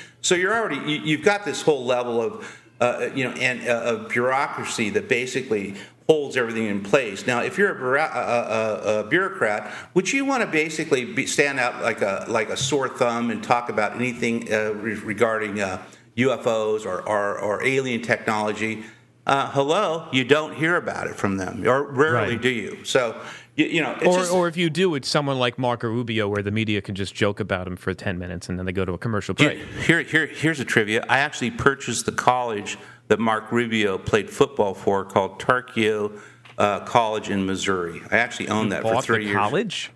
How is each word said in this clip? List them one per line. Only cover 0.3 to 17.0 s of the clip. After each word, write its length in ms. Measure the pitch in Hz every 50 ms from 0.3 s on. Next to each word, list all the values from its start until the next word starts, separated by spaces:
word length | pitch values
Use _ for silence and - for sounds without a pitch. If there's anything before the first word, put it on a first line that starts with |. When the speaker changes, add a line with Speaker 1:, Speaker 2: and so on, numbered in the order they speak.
| 185
Speaker 1:
you're 200 | 175 180 196 220
already, 220 | 233 214 180 147 135 - -
you, 100 | - 208 -
you've 200 | 156 151 143 -
got 180 | 202 202 202 -
this 180 | 147 120 -
whole 220 | - 160 151 131 123
level 380 | 123 123 123 123 120 117 117
of, 380 | 113 107 104 - - - - - - - _ -
uh, 300 | 120 123 120 - 123 110 95
you 120 | 135 127
know, 60 | 120 -
and, 340 | - 127 127 123 113 117
uh, 60 | 120 120 113 95
of 240 | 120 117 104 110 110
bureaucracy 800 | - 120 120 127 131 135 151 156 - 131 113 - - - 113 101
that 180 | 95 107 95 -
basically 680 | 127 120 127 127 - 131 - - 110 104 98 92 - - - - - _ _
holds 300 | - 160 151 143 131 135
everything 300 | 131 120 113 113 113 110
in 140 | 107 101 101
place. 460 | 101 - 151 143 123 107 98 95 -
Now, 140 | 127 123 120
if 160 | 104 127 -
you're 140 | - 202 95
a 40 | -
bureau-, 240 | 107 131 127 135 143 156 156 -
a, 760 | 123 98 98 120 120 110 - 110 110 110 110 104 92 - 101 107
a, 40 | 107
a 40 | 104
bureaucrat, 680 | 107 143 180 196 180 - - 123 107 104 107 107 - - - - - -
would 180 | 180 190 - -
you 100 | 277 277
wanna 240 | 277 269 240 208
basically 560 | - - 156 156 165 165 - 156 - 147 127 120
be, 220 | 104 107 135 127
stand 340 | - - - 143 143 139 131
out 220 | 120 120 - - -
like 180 | 113 107 -
a, 220 | 110 98 98 - - -
like 200 | 117 113 107 104
a 60 | 95
sore 320 | 92 - - 151 139 131
thumb 440 | 123 - - 127 120 117 117 120 117
and 120 | 113 101 -
talk 240 | - 127 120 120
about 280 | - 107 107 107 101 -
anything, 560 | 117 123 127 117 120 123 117 117 117 117 107 110
uh, 180 | 107 107 107 107
re-, 180 | 104 107 113 104
regarding, 680 | - - 110 101 98 117 113 110 107 107 104 101 107
uh, 220 | 101 92 92 95 - - - - - _ _
U 160 | 117 127 131
F 160 | 120 117 -
Os 380 | 123 113 110 107 107 107 107 107
or, 160 | 98 90 87